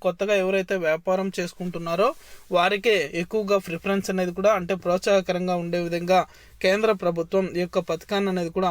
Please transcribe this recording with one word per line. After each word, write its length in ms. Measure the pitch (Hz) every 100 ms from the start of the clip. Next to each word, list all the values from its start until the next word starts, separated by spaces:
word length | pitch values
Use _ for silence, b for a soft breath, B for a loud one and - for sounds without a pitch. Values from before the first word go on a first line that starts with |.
| 185
కొత్తగా 300 | 175 202 202
ఎవరైతే 320 | 185 196 185 196 160
వ్యాపారం 420 | 160 185 185 190 185
చేసుకుంటున్నారో 680 | 180 - 180 170 170 170 240 - B B B 180
వారికే 380 | 185 208 196 196 143 170
ఎక్కువగా 360 | 175 220 196 202 180
ప్రిఫరెన్స్ 420 | 170 196 196 196
అనేది 200 | 190 180 175
కూడా, 160 | 202 202
అంటే 160 | 175 185
ప్రోత్సాహకరంగా 720 | 175 185 220 196 185 180 180 180
ఉండే 180 | 170 175 170
విధంగా 320 | 170 175 185 160 B B B
కేంద్ర 280 | 185 202 220 196
ప్రభుత్వం 420 | 175 170 165 190 185 175
ఈ 40 | 175
యొక్క 140 | 190 175
పథకాన్ని 400 | - - 202 196
అనేది 180 | 180 165 185
కూడా 100 | 185